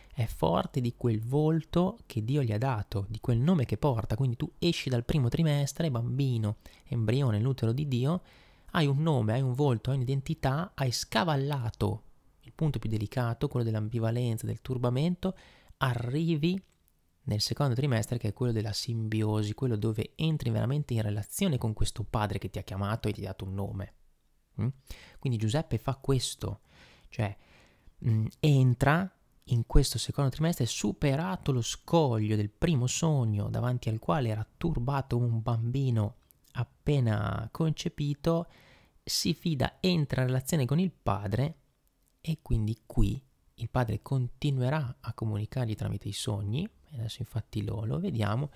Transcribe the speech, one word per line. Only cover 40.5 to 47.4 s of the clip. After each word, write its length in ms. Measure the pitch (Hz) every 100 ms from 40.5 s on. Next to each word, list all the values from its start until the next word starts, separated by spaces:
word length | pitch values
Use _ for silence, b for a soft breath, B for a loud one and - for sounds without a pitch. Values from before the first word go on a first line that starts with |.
| 165 123
con 120 | 147
il 140 | 185
padre 600 | - - 98 104 107 147 - _ _ _ _ _ _
e 180 | - 156
quindi 400 | - 117 107 113 -
qui 360 | - 104 131 - _ _
il 140 | - 113
padre 340 | 127 117 110
continuerà 960 | - 135 123 - 147 135 123 156 123 -
a 120 | -
comunicargli 600 | - 113 101 110 131 117
tramite 340 | 107 107 104 -
i 40 |
sogni, 560 | 107 - 104 101 120 208 - -
e 80 | 139
adesso 200 | 113 -
infatti 420 | 120 117